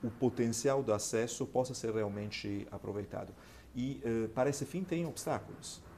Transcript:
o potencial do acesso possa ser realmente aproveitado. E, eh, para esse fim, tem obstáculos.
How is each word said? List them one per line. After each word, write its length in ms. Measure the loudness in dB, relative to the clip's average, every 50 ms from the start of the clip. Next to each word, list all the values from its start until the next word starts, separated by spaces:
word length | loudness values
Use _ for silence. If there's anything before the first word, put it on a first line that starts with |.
| -4
o 80 | -4
potencial 720 | 0 4 4 4 4 4 2 2 2 4 4 4 4 4 4
do 100 | 4 4
acesso 520 | 2 2 2 2 2 2 2 0 -4 -4 0
possa 260 | 2 2 2 2 0
ser 180 | -4 -2 0
realmente 760 | 2 2 2 0 0 -2 -4 -4 -6 -4 -4 -2 -2 -2 -4 -6
aproveitado. 640 | -10 -8 -6 -4 -4 -4 -4 -4 -6 -6 -6 -8 -10 -16 -18 -18 -18 -18 -18 -10 -4 -2
E, 240 | -2 -2 -2 -2 0
eh, 240 | 0 2 2 2 0 2
para 160 | 2 2 2
esse 160 | 2 0 -4
fim, 180 | -4 -2 -4 -2
tem 220 | 0 0 0 0
obstáculos. 800 | -2 -4 -4 -2 -2 -2 -2 -2 -6 -14 -12 -12 -12 -12 -12 -14 -18 -12